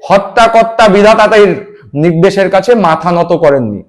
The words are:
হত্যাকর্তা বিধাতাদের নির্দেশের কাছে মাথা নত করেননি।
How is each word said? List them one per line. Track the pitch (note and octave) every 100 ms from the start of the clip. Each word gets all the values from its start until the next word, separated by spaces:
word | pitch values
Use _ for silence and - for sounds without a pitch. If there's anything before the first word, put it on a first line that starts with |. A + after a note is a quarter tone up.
হত্যাকর্তা | - G3 G3 - A3+ A3+ A3+ - A3+
বিধাতাদের | F#3+ G#3 A3 G#3+ A3 G3+ E3 - - - C#3
নির্দেশের | D#3+ E3 F#3+ G3 F#3+
কাছে | F#3+ F#3 A#3+ F3+
মাথা | D#3+ F3
নত | F3 F3 E3+
করেননি। | D#3 C#3 A#2 G2+